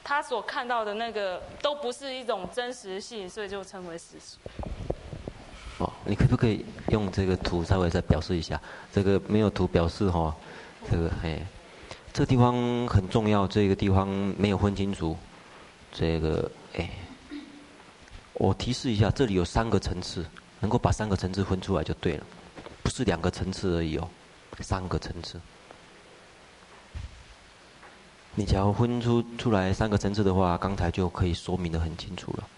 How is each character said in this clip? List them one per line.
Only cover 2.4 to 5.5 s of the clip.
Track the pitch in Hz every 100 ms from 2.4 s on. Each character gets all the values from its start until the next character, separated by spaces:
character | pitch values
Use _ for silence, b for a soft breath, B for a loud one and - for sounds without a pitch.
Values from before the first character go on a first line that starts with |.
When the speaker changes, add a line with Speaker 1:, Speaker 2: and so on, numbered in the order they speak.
| 185
Speaker 1:
真 | 247 247
实 | 247 202 190
性， | - 233 185
所 | 196
以 | 202
就 | 196
称 | 185 190 180
为 | 170
世 | - 156
俗。 | - - - B - - - - - - - - -